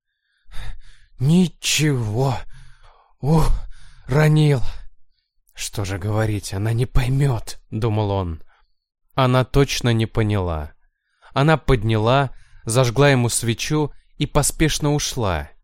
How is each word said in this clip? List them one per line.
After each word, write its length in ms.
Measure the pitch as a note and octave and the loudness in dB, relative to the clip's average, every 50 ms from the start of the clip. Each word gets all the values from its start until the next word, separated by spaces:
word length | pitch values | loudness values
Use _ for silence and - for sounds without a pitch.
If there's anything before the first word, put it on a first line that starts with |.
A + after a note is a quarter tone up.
| _ _ _ _ _ _ _ _ _ - - - - - - - - - - - - _ _ - | _ _ _ _ _ _ _ _ _ -8 -6 -4 -4 -4 -6 -8 -12 -18 -20 -20 -20 _ _ -4
"Ничего, 1160 | B2+ D3 E3 F3+ F#3 D#3 - - - - - - D3 D3+ C#3 B2 A#2 G#2 G2+ A#2 C3+ C3+ A#2 G#2 - - - - - - - _ - - - _ _ _ _ - | 0 2 4 4 4 2 -2 -6 -6 -4 -2 0 0 0 0 -2 -2 -4 -2 -2 0 0 -2 -4 -8 -10 -12 -14 -16 -20 -20 _ -20 -20 -20 _ _ _ _ -6
уронил". 1400 | - C#3 E3 D#3 D3 A#2+ - - - - - - - - - - - - B2 D3+ D3+ D3+ D3+ D#3 D3+ D3 C#3 B2 - - - - - - - - - - _ _ _ _ _ _ _ _ - | 0 2 4 4 4 4 2 0 0 -8 -10 -14 -14 -20 -20 -16 -6 0 2 4 4 6 6 4 4 4 4 4 2 0 0 -2 -12 -14 -18 -20 -20 -20 _ _ _ _ _ _ _ _ -14
"Что 300 | - - - - - G2 | -12 -12 -10 -6 -6 -6
же 140 | F#2 G2 F#2+ | -6 -6 -6
говорить, 540 | F#2 G#2 G#2 G#2+ A2 A2 G#2 G2+ - - G#2 | -4 -4 -2 -2 -2 -2 -2 -4 -6 -8 -8
она 180 | G2 G#2+ A2+ | -4 -4 -2
не 140 | A2+ A#2 B2+ | -2 -2 -2
поймет", 760 | - - C3+ B2 B2 C3+ C3+ D3 C#3 B2 G#2 - - - - - - | 2 2 2 2 2 0 0 0 0 0 -2 -6 -8 -12 -14 -14 -10
думал 400 | A2 A2 A#2 A2+ G#2 G#2+ G#2+ G2 | -6 -4 -2 -2 0 0 0 0
он. 320 | G2+ G2 F#2 E2+ D#2+ - - - _ _ _ _ _ _ _ _ _ _ _ _ - | 0 -2 -2 -4 -6 -10 -14 -20 _ _ _ _ _ _ _ _ _ _ _ _ -2
Она 300 | - C3 B2 B2+ B2+ G#2 | 0 2 2 2 2 0
точно 480 | - - C#3 C3+ - - - - A#2+ | 2 2 2 2 2 0 -2 0 0
не 140 | A#2 A2+ A2+ | 2 2 0
поняла. 680 | - - A#2 A2 G#2 G#2 G2+ F#2 F2 E2 D#2 D2 - - _ _ _ _ _ _ _ _ _ _ - - | -2 0 -2 0 0 0 0 -2 -2 -4 -6 -6 -10 -14 _ _ _ _ _ _ _ _ _ _ -6 -2
Она 220 | B2+ C#3+ D#3+ D#3+ | 0 2 2 2
подняла, 760 | - - - C3 A2+ G2+ A2+ A2+ G#2+ G#2+ A#2 B2+ C#3 C#3 B2+ - - - - - - - | 2 2 0 0 2 2 0 0 0 2 2 2 2 0 -2 -6 -14 -20 -20 -20 -14 -8
зажгла 460 | A2+ A2 B2+ C3 A#2+ G#2 C3+ C#3+ C#3+ | -2 0 2 2 2 2 2 4 4
ему 180 | C#3 B2 A#2+ A#2 | 4 4 2 0
свечу 640 | - - A#2 A2+ A2+ - - - D3+ D3+ D3+ C3+ - - _ _ _ | -2 -2 -2 -2 -4 -4 -4 -4 -2 -2 -2 -4 -8 -14 _ _ _
и 100 | - D3+ | -8 -6
поспешно 680 | - - D3 C3+ - - - E3 D3 - - D3+ D3 D3 | 0 0 0 0 0 0 0 0 0 0 0 -2 0 0
ушла. 560 | D3 - - - C3+ A2 F#2+ F2 D2+ C#2+ - - - | -2 -2 -4 -6 -4 -2 -2 -2 -4 -6 -8 -16 -20